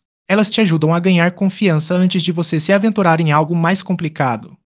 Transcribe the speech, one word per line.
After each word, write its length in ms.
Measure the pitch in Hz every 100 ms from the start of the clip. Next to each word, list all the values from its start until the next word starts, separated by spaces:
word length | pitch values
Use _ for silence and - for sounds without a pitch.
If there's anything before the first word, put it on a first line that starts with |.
| _ _ -
Elas 200 | 202 214
te 120 | -
ajudam 320 | 208 160 151
a 60 | 170
ganhar 320 | 180 180 175
confiança 640 | 175 190 - 202 156 156 180
antes 260 | 185 180
de 100 | 160
você 280 | 170 165 160
se 120 | 156
aventurar 480 | 202 220 214 180 160
em 120 | 160
algo 240 | 147 156 170
mais 260 | 165 190
complicado. 760 | - 180 160 156 131 113 - - _